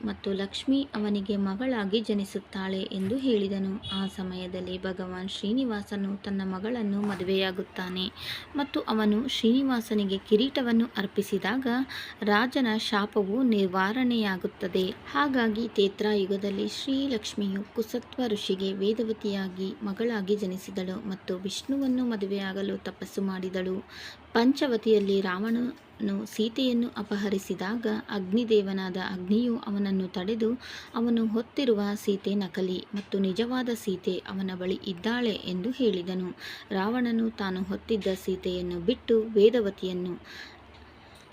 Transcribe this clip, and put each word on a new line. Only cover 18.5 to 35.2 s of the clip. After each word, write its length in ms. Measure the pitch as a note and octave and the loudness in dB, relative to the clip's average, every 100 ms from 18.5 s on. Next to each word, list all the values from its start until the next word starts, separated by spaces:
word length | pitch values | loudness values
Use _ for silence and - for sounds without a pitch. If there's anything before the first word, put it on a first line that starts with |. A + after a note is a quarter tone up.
| F#3+ F#3+ | 0 0
ವೇದವತಿಯಾಗಿ 960 | G3 G3 A3 A3 A3 G#3 G3 F#3+ F#3 F#3+ - | 0 0 0 0 -2 -2 -2 -4 -4 -6 -4
ಮಗಳಾಗಿ 540 | G#3 F#3+ A3+ A3+ F#3+ G#3 | -6 -2 -2 -2 0 0
ಜನಿಸಿದಳು 720 | G3 F#3 - G3 F#3 F#3 A3 | -2 -6 -8 -6 -6 -6 -6
ಮತ್ತು 260 | F#3+ - F#3 | -8 -6 -6
ವಿಷ್ಣುವನ್ನು 680 | F#3+ - - C#4 C4+ B3+ | -6 -6 -4 -2 0 0
ಮದುವೆಯಾಗಲು 720 | B3 A3 G3 G3 G3 G3 G3 G3 | 0 -2 -2 -2 -4 -4 -4 -4
ತಪಸ್ಸು 440 | F#3+ F#3 F#3+ - | -6 -10 -8 -4
ಮಾಡಿದಳು. 540 | G3 F#3+ F#3 F#3 F#3 F#3+ - - - - - | -2 -2 -4 -2 -2 -4 -8 -14 -16 -18 -2
ಪಂಚವತಿಯಲ್ಲಿ 840 | A#3 A#3+ C#4 D4 A3+ A3 G#3+ G3+ G3 | 4 6 6 4 2 6 6 6 2
ರಾವಣನು 440 | F#3+ F3+ A3 A#3 B3 - - - G#3 G3 G#3+ | 2 0 0 0 -2 -6 -14 -6 -2 -2 -4
ಸೀತೆಯನ್ನು 600 | - A3 A3+ C4 A#3+ A#3+ - | -2 -2 2 2 2 0 -2
ಅಪಹರಿಸಿದಾಗ 880 | G#3 G#3 G3+ G3 - F#3 F#3 A#3 A3+ G#3+ - | -4 -2 0 -2 -2 -4 -4 -2 -2 -2 -4
ಅಗ್ನಿದೇವನಾದ 880 | G#3 F#3 G#3 A3+ G#3+ G3 F#3+ F#3+ F#3 F#3 | -6 0 0 4 4 4 -2 -4 -4 -6
ಅಗ್ನಿಯು 460 | F#3+ F3+ G#3 B3 A3+ | -4 0 2 2 0
ಅವನನ್ನು 480 | - G3+ G3+ G3 F#3 | -2 -2 0 0 -2
ತಡೆದು, 400 | F#3 F#3 A3+ A3 B3+ - - - | -4 -2 0 0 -2 -6 -16 -8
"ಅವನು 320 | A#3+ A#3 A#3 A3+ | -2 2 2 2
ಹೊತ್ತಿರುವ 540 | A3 A#3+ - C#4 G#3 G3+ | 0 -2 0 2 2 2
ಸೀತೆ 400 | G#3 - G3 - | -2 0 0 0
ನಕಲಿ 440 | G#3 F#3+ - F#3 F#3 - | 0 0 -2 -2 -2 -6
ಮತ್ತು 240 | G3+ G3 G3 | -8 -4 0
ನಿಜವಾದ 500 | G3 F3+ A#3 B3+ B3 | 0 0 0 0 -2
ಸೀತೆ 400 | A#3 - F3+ G3+ F3+ - | -4 -2 -4 -2 -4 -4
ಅವನ 220 | G3 F#3+ | -6 -4
ಬಳಿ 240 | F#3 F3+ - G3+ | -4 -4 -4 -4
ಇದ್ದಾಳೆ" 480 | F3 G#3+ A#3+ | -4 -2 0